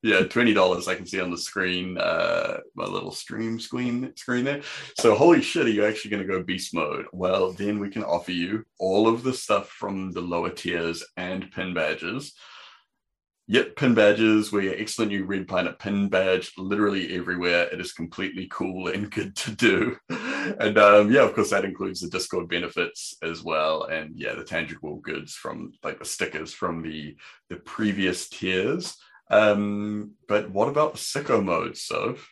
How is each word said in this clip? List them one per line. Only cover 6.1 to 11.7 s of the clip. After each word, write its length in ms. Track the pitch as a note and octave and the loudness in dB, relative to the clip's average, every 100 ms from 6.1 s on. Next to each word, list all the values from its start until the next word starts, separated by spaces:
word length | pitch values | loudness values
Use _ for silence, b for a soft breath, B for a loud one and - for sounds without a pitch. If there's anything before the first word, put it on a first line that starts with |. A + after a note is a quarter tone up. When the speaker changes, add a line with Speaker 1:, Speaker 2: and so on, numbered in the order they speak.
Speaker 1:
gonna 120 | G2+ | -4
go 180 | F#2 F#2 | -2 -4
Beast 300 | F2 F#2+ - | -2 -6 -4
Mode? 320 | F2 D2+ C#2+ D#2+ | -4 -2 -4 -8
Well, 400 | F#2 F#2 F#2+ F#2 | -4 0 2 0
then 260 | F2+ G2+ G#2 | -2 -4 -2
we 120 | G2+ | -4
can 120 | A2 | -6
offer 300 | G2+ F2 - | -2 -2 -2
you 320 | F2 F2+ A2 - _ | -4 -2 -4 -6 _
all 260 | F#2 G2+ A2+ | 0 4 4
of 160 | A#2 | 4
the 120 | B2+ | -2
stuff 340 | C3 - - - | -4 0 0 0
from 420 | - G2+ G2 F#2+ | -10 -6 -4 -6
the 100 | F2 | -6
lower 280 | F2 E2+ F2 | -4 -2 -4
tiers 540 | - F2 F2 E2+ E2+ - - | -4 -4 -2 -2 -4 -10 -10
and 360 | F2+ F#2+ F#2+ | -8 -8 -8
pin 200 | - F#2 | -8 -6